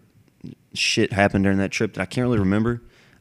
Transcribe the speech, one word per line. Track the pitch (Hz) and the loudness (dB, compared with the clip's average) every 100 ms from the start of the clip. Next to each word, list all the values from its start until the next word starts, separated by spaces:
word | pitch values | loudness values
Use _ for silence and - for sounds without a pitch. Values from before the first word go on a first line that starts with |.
| _ _ _ _ - - _ | _ _ _ _ -20 -20 _
shit | - - - 107 | -6 -2 0 0
happen | 98 101 104 | 2 2 4
during | 98 98 | 2 2
that | 98 | 0
trip | - 107 | -2 -4
that | - | -4
I | 92 | -6
can't | 131 | -2
really | 127 117 | 0 0
remember. | 95 101 113 117 - _ _ _ | 2 2 0 -2 -8 _ _ _